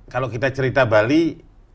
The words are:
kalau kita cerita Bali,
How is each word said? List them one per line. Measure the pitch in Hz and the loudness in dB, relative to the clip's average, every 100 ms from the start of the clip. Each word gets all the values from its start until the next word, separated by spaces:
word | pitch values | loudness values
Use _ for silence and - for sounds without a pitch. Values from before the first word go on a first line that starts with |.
| - | -10
kalau | 123 131 | -6 -6
kita | 123 135 131 | -4 -4 -2
cerita | 131 135 120 | -2 0 2
Bali, | 107 110 156 160 - - - _ | 4 4 2 0 -6 -20 -20 _